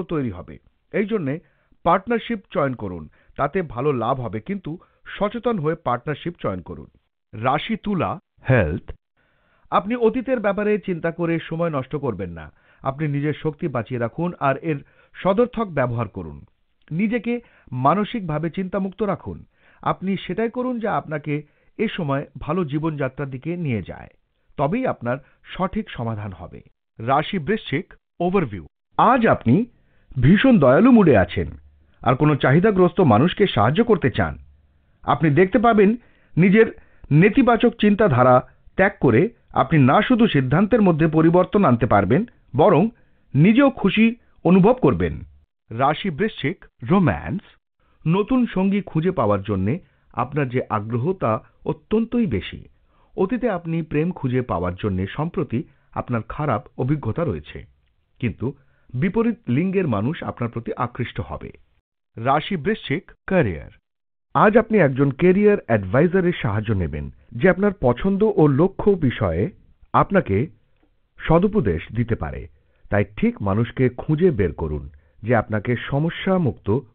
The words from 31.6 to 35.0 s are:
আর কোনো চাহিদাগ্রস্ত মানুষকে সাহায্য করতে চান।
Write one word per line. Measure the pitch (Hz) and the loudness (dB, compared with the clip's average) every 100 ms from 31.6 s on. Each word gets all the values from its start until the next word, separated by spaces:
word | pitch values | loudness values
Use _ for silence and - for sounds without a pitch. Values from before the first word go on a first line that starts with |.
| - _ _ _ | -20 _ _ _
আর | - 123 | -2 2
কোনো | 151 147 | 2 2
চাহিদাগ্রস্ত | 147 143 214 190 180 - 175 | 2 4 4 4 2 4 4
মানুষকে | 107 165 - 196 | 6 4 2 0
সাহায্য | - 107 160 | 2 2 2
করতে | 226 196 147 | 2 2 0
চান। | - 82 73 - _ _ _ _ _ | -2 -4 -6 -16 _ _ _ _ _